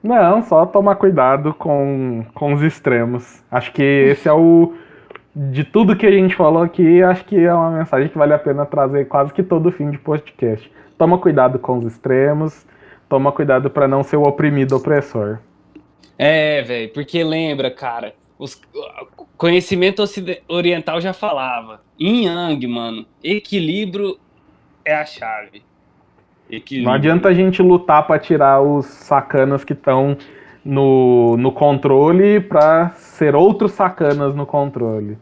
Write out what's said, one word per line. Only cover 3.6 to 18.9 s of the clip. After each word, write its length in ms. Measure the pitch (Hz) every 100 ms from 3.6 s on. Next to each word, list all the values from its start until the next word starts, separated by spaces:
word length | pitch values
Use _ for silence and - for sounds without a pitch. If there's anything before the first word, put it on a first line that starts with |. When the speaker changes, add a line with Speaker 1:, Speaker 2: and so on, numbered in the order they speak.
| -
Speaker 1:
que 100 | -
esse 440 | 139 139 135 143 160
é 60 |
o, 400 | 156 165 170 170 - - - _ - _ 151
de 280 | 139 131
tudo 320 | 147 214 208 185
que 100 | 220
a 60 |
gente 240 | 196 190 -
falou 280 | 156 165
aqui, 400 | 170 - 165 175
acho 200 | 185 180 -
que 120 | 202
é 160 | 170
uma 160 | 170 165
mensagem 380 | 160 160 131 135
que 80 | 156
vale 160 | 147
a 60 | 147
pena 260 | 151 143 143
trazer 400 | 147 135 143 135
quase 260 | 143 143
que 100 | -
todo 280 | 185 165 165
fim 200 | 175 147
de 60 | 143
podcast. 760 | - 151 - - 120 107 - - _ _
Toma 200 | 165 180
cuidado 420 | 180 147 - 185
com 180 | - 127
os 80 | 117
extremos, 800 | 113 135 131 139 147 156 - _ _ - - _
toma 240 | 135 139
cuidado 380 | 143 139 131 139
pra 180 | 147 135
não 140 | 135
ser 140 | 139 151
o 60 |
oprimido 520 | 143 143 151 143 131 131
opressor. 640 | 139 147 139 113 104 110 _ _ _ - _ _ _ -
Speaker 2:
É, 440 | 139 156 151 147
véi, 260 | 120 120 110
porque 360 | 143 139 170
lembra, 460 | 160 160 160 139 127
cara, 440 | - 127 117 110 _ _ _
os, 220 | 139 - _ 139 -